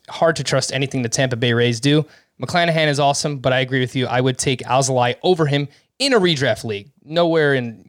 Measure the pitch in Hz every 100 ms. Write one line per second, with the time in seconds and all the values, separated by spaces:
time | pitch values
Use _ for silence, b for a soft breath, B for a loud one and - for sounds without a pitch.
0 | - - 165 156 139 - - 131 135 139
1 | 117 - 131 120 123 117 120 113 135 151
2 | 147 b b - 123 180 170 160 156 139
3 | 139 139 156 143 135 127 127 131 127 135
4 | 120 120 131 127 - 131 - 127 131 127
5 | 123 127 175 180 151 143 143 b b -
6 | 277 240 180 151 131 107 117 101 101 _
7 | - 160 170 165 147 135 120 110